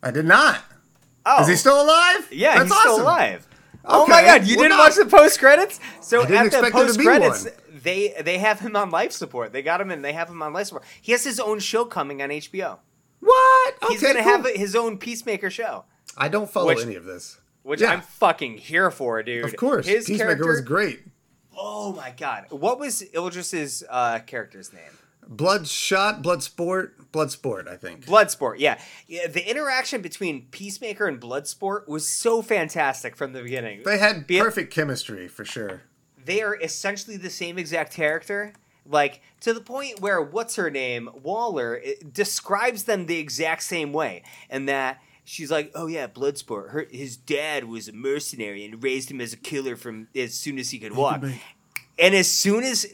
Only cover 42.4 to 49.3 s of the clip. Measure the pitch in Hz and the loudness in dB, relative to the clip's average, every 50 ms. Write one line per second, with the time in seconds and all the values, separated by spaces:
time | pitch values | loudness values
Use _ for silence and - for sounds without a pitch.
42.4 | - - 196 202 226 254 240 208 196 - 220 190 180 160 170 165 151 147 120 123 | -6 -6 -4 -2 -2 -2 -4 -4 -4 -4 -4 -4 -4 -6 -6 -6 -6 -8 -6 -6
43.4 | 160 160 160 160 - - 185 170 156 143 143 151 160 123 92 87 _ - - - | -4 -4 -4 -4 -6 -8 -8 -6 -8 -6 -6 -6 -6 -6 -8 -12 _ -20 -20 -20
44.4 | - _ 127 135 135 135 139 135 135 131 135 _ _ _ _ _ _ - - - | -20 _ -10 -8 -4 -4 -4 -2 -4 -6 -8 _ _ _ _ _ _ -18 -16 -14
45.4 | 165 135 160 156 147 151 _ 160 165 160 165 165 135 117 _ 120 135 139 143 139 | -8 -4 -4 -4 -4 -6 _ -12 -10 -10 -8 -10 -10 -12 _ -6 -6 -4 -4 -6
46.4 | - _ 120 101 98 - 127 151 160 156 - 123 139 135 120 - _ - 151 143 | -10 _ -10 -12 -10 -10 -10 -10 -10 -10 -14 -16 -16 -16 -16 -18 _ -6 -6 -4
47.4 | 147 156 151 143 123 113 113 117 104 107 107 107 123 135 139 147 143 - - 127 | -4 -4 -6 -8 -8 -10 -14 -14 -14 -14 -18 -10 -6 -4 -4 -4 -6 -10 -10 -10
48.4 | 113 104 101 101 104 104 110 113 117 135 131 135 131 131 - 131 123 113 | -10 -10 -10 -14 -14 -16 -16 -8 -6 -6 -6 -6 -8 -10 -12 -12 -12 -12